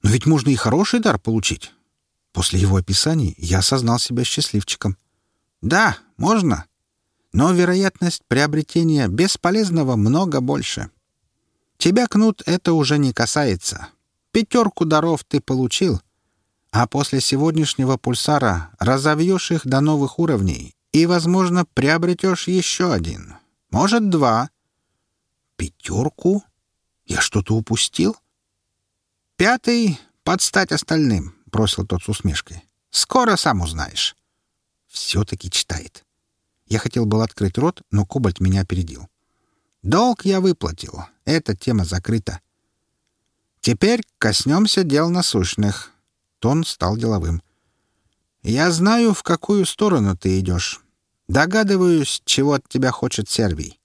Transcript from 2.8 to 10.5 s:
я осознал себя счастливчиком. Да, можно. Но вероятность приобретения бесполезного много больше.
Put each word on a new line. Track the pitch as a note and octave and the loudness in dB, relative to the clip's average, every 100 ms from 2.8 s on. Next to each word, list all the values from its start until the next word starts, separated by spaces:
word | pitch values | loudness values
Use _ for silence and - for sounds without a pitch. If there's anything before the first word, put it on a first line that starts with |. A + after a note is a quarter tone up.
| F2+ G2 - D#3+ G2+ F2+ | 0 0 0 0 -2 -4
я | E2 F#2+ | -2 0
осознал | F#2 C3+ A#2 A#2+ | 2 0 0 0
себя | - A#2+ | -2 -2
счастливчиком. | B2 - C#3+ G#2 - - G#2 F#2+ _ _ _ _ _ _ | -2 -2 -2 -2 -4 -4 -4 -6 _ _ _ _ _ _
Да, | G#2 F3 G#3+ - _ - | 0 2 2 0 _ -4
можно. | C3 A3+ F3 F2 - _ _ _ _ _ _ | 0 2 2 -2 -6 _ _ _ _ _ _
Но | F2+ D3+ | 2 4
вероятность | F3+ F3+ F#3 F#3+ - F3 - _ | 4 4 2 0 0 -2 -2 _
приобретения | B2+ D3 D3+ D#3 E3+ E3 D3+ A#2 | 2 2 0 -2 0 2 2 0
бесполезного | G2+ F#3 - E3+ G#3 G#3 E3+ C3+ A#2+ | 0 0 0 0 0 0 0 0 2
много | G#2 D3 F#3+ C#3 | 2 2 0 -2
больше. | B2+ | -2